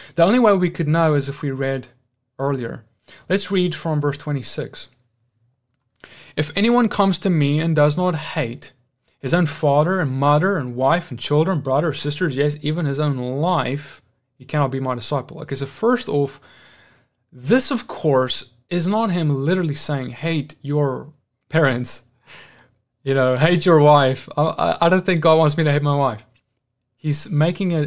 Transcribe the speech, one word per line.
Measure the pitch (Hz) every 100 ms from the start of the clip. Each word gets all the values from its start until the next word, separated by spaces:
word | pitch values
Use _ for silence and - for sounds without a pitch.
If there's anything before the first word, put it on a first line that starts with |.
| - -
The |
only | 180 247
way | 220
we | 196 175
could | - 147
know | 165 160
is | 147 135
if | -
we | 143
read | 131 135 135 - _ _ _ _ -
earlier. | 139 135 120 123 - _ _ - -
Let's | 196 -
read | 196 180 -
from | 165 151
verse | 143 147
twenty-six. | 151 139 117 - 113 - - _ _ _ _ _ _ _ _ _ _ _ - - - -
"If | 151 185
anyone | 226 240 226
comes | - 196 -
to | 196
me | 165 143 147
and | 165 151
does | 147 151
not | 180 160
hate | - 160 117 - - _ _ _ _ _
his | 131
own | 175 156
father | - 147 143 165 190
and | 135
mother | 131 143 151 190 185
and | 123 120
wife | 135 170 -
and | 117
children, | - 147 165 165
brother, | 131 135 165
sisters, | 156 147 147 170 131
yes, | 147 147
even | 147 165 147
his | 139
own | 151 127
life, | 123 135 170 165 120 143 - - _ _ _ _
he | -
cannot | 151 135
be | 131
my | 131 120
disciple." | - 143 - -
Okay, | - 139
so | 139
first | - 226 240 -
off, | 143 139 - - - - _ _ _ _ _ _
this, | 127 131 254 -
of | 247 -
course, | - 156 131 127 - - _ -
is | 175 170
not | 214 220
him | 175 151
literally | 135 143 185 165 143
saying, | - 143 123
"Hate | 120 165 160 151 -
your | 139 147 143 123 139 - _ _ _
parents, | 156 139 123 120 - - _ - - - - _ _ _ _
you | 135
know, | 135 127 127
hate | 160 175 180
your | 156
wife." | 147 143 131 131 - -
I, |
I, | 160 - 170 - 170
I |
don't | 185 185
think | 170
God | 160 160
wants | 151 156
me |
to | 151
hate | 143
my | 147 143
wife. | 135 110 - _ _ _ _ _ _ _
He's | 156 147 -
making | 147 165 180 185
a, | 165